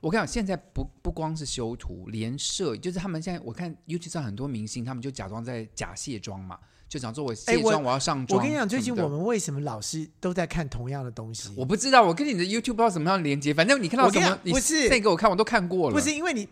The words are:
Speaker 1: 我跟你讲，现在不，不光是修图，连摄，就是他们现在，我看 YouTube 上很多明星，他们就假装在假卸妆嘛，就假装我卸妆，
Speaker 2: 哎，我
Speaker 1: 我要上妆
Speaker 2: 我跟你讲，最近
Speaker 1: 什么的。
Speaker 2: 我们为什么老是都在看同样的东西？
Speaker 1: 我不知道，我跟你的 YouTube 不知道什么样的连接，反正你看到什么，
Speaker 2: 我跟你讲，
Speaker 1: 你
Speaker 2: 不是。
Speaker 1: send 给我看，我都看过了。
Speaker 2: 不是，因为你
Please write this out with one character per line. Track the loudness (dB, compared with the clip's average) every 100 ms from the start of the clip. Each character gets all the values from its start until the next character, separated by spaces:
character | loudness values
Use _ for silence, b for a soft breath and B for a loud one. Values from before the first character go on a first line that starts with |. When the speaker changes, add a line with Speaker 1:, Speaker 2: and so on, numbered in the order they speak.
Speaker 1:
我 | 0
跟 | -2
你 |
讲， | -2
现 | -2 -2
在 | -4
不， | -6 -8 -8 _
不 | -8
光 | -4 -4 -4
是 | -6
修 | -6 -6 -6
图， | -10 -10 -8
连 | -6 -6 -4
摄， | -6 -2 -4 -4
就 | -6
是 | -6
他 | -6
们 | -6
现 | -6
在， | -8 -10
我 |
看 | -8 -10 -10 -8
YouTube | -8 -6
上 | -6
很 | -6 -6
多 | -6
明 | -6 -6
星， | -6
他 | -8
们 | -6
就 | -8
假 | -8 -10
装 | -8 -8
在 | -8 -10 -10
假 | -10 -10
卸 | -10 -10
妆 | -10 -12
嘛， | -12 -16 b b b
就 | -10
假 | -8
装 | -6 -6
我 |
卸 | -6 2 4
妆， | 6
Speaker 2:
哎， | 4
我 | 2
Speaker 1:
我 |
要 | 0
上 | 0 -2 2
妆 | 2
Speaker 2:
我 |
跟 | 2
你 | 0
讲， | 0
最 | 0
近 | 0
Speaker 1:
什 | 0
么 |
的。 | 0
Speaker 2:
我 |
们 | 0 0
为 | 0
什 | -2
么 | -4
老 | -4 -6
是 | -6 -6 -8 _
都 | -4
在 | -2 -2
看 | -2 -4
同 | -6 -6
样 | -6 -8
的 |
东 | -10 -10
西？ | -10 -10 -6
Speaker 1:
我 |
不 | -2
知 | 0 6
道， | 8
我 | 8
跟 | 6 0
你 |
的 | 0
YouTube | 0 0 -2
不 | 2
知 |
道 | 2
什 | 4
么 | 2
样 | 2
的 |
连 | 2 0
接， | 0
反 | 2 4
正 | 4
你 | 2
看 | 4
到 | 6
什 | 6
么， | 2
Speaker 2:
我 |
跟 |
你 | 2
讲， |
Speaker 1:
你 | 0
Speaker 2:
不 | 2
是。 | 2 2 4
Speaker 1:
send | 4
给 | 4
我 | 4
看， | 4
我 | 4
都 |
看 | 2 2 2
过 | 2 2
了。 | 4
Speaker 2:
不 |
是， | 2
因 | 0
为 | 0
你 | -2 -4